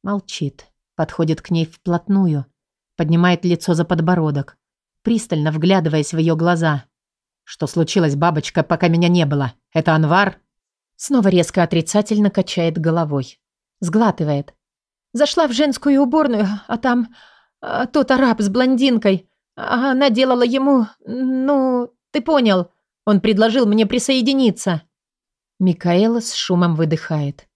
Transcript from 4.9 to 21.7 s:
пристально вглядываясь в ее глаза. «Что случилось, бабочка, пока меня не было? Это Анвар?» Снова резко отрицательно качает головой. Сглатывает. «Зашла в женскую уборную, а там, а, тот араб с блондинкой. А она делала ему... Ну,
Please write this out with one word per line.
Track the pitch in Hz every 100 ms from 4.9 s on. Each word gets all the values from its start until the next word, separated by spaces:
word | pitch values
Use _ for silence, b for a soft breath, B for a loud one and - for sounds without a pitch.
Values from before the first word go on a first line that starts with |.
| _
пристально | - 226 - 160 151
вглядываясь | 156 170 190 160 156 147
в | 160
ее | 165 156
глаза. | 170 175 165 147 - _ _ _ _ _ -
«Что | - 151
случилось, | - 160 196 165 143
бабочка, | 170 151 - -
пока | 156 165 175
меня | 170 175
не | 175 151
было? | 143 131 - _
Это | 160 156 156
Анвар?» | 156 175 202 - _ _ _ _ _ _
Снова | - 269 196
резко | 185 170 -
отрицательно | 170 170 160 208 214 208 208
качает | 202 185 - 165 165
головой. | 160 165 156 139 123 - _ _ _ _
Сглатывает. | 175 196 226 - 151 143 143 _ _ _ _ _ _
«Зашла | 233 285 - 302
в |
женскую | 233 294 247 285 277
уборную, | 277 311 294 226 202 202 -
а | 233
там, | 254 247 233 b b b b _
а, | - - 247
тот | 302 262
араб | 262 269 -
с | 202
блондинкой. | 214 254 254 269 233 214 190 - _ _ -
А | - 240 269
она | 262 277
делала | 226 262 247
ему... | 240 262 269 269 220 _ -
Ну, | 240 262 262 262 277 262